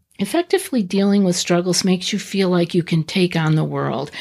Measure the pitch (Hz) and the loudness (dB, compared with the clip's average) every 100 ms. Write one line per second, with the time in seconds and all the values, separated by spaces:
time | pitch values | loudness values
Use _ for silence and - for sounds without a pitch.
0 | _ - 196 330 349 381 - 254 180 196 | _ -8 -2 -2 0 -2 -2 -4 0 0
1 | 202 202 190 175 - 175 180 180 190 185 | 2 4 2 0 0 0 2 0 2 0
2 | - 196 - 196 185 180 170 180 165 165 | -2 -6 -4 -2 2 2 2 0 0 -2
3 | 151 190 175 165 156 156 151 143 139 135 | 0 0 0 2 2 2 0 -4 -4 -4
4 | 143 - | -6 -10